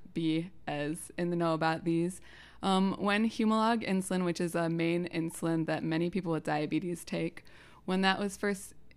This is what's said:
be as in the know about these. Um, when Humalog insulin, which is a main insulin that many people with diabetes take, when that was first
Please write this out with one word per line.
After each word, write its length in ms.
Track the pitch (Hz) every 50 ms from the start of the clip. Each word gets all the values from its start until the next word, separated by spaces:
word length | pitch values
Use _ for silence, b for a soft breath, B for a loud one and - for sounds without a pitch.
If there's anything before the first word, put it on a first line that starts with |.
| - - -
be 380 | 165 165 160 156 160 165 185 - - - -
as 420 | 147 147 147 147 156 170 - - - -
in 120 | 175 175
the 60 | 175
know 180 | 170 170 165 160
about 300 | 156 165 160 160 165 -
these. 360 | 170 165 165 170 175 185 - - B B B B B B B B
Um, 320 | 190 190 190 190 196 185 -
when 280 | - 202 202 208 220 226
Humalog 560 | - - 226 214 220 220 220 220 233 226 220
insulin, 400 | - 190 190 185 - 185 185 180
which 160 | 175 170 -
is 140 | 180 170 170
a 140 | 175 170 165
main 400 | 165 165 165 165 170 175 175 -
insulin 580 | - 165 165 165 - - - 165 165 165 160
that 160 | 156 160 156 -
many 280 | 160 160 160 170 175
people 200 | 170 190 180 175
with 140 | 165 156 156
diabetes 580 | - 151 151 151 147 - 156 170 175 175 - -
take, 420 | - - 170 165 170 - - - B B B B B B B B
when 180 | B 185 185 190
that 180 | 190 190 -
was 160 | 208 202 190
first 380 | - - 202 202 190 - - - - - - -